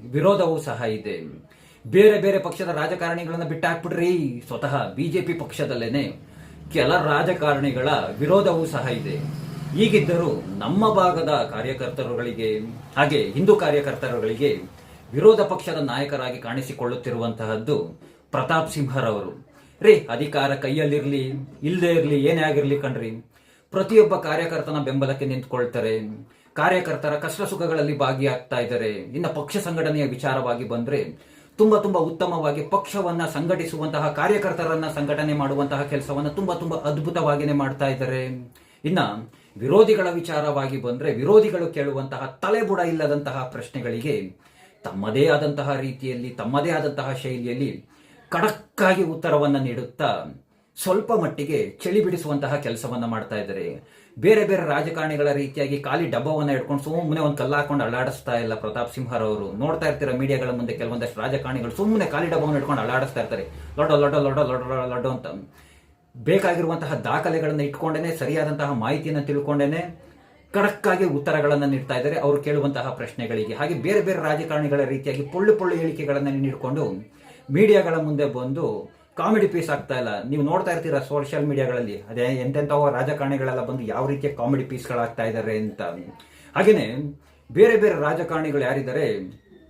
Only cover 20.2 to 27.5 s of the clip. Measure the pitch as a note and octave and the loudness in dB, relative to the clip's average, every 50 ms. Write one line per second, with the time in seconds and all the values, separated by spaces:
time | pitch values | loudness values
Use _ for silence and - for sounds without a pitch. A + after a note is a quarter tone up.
20.2 | D3 C#3+ D3 C#3+ C#3 C3+ C#3 C3+ C#3+ C3 C#3 D#3 D3+ C#3+ C#3+ D3 C#3 C#3+ C#3+ C3+ | -2 -2 0 0 0 0 0 -2 -2 -2 0 0 2 2 0 0 0 0 0 -2
21.2 | C3 C3 C#3 C3+ - - - - C#3 D#3 F#3 F3+ F3 E3+ E3+ E3 D#3+ D3 D3 C#3 | -2 -4 -6 -8 -10 -12 -10 -6 -4 -2 0 2 2 4 4 4 4 4 4 4
22.2 | C3+ D#3 E3 D#3+ D#3 D#3 C#3+ D3 C#3+ C#3 C#3+ C#3 C#3 B2+ B2 A2+ A2+ A2 A2+ A2+ | 4 4 4 4 2 2 2 2 2 2 0 0 -2 -2 -4 -4 -6 -8 -8 -10
23.2 | - _ _ _ _ _ _ _ _ _ - F#3+ F#3+ - A3+ A3 G#3 - F#3+ - | -14 _ _ _ _ _ _ _ _ _ -4 -2 0 6 8 8 8 8 6 0
24.2 | - D3+ D3+ E3 E3+ E3 E3 D#3 D3 D3 D3+ D3 C#3 - C#3+ C3+ C#3 C3 C3+ - | 0 0 -2 -2 -2 -2 -4 -4 -4 -2 -2 -2 -2 -2 0 0 0 0 0 -2
25.2 | C#3+ C3+ C3 B2+ B2+ - - B2 B2 A#2+ - A#2+ A2 A2 A2 A2 G#2+ G#2+ G#2+ A2 | -2 -4 -4 -4 -6 -4 -2 -2 -2 -2 -2 -2 -2 0 -2 -2 -4 -6 -10 -12
26.2 | A2+ - _ _ _ _ - D3 D3+ F3+ F#3 F3+ F3 E3 D3+ C3 D3 D3 D3 D3 | -16 -20 _ _ _ _ -4 0 2 2 2 2 0 -2 -4 -4 -2 -2 -2 -2
27.2 | E3 D#3 - - G3+ - | -4 -6 -4 -4 -4 -4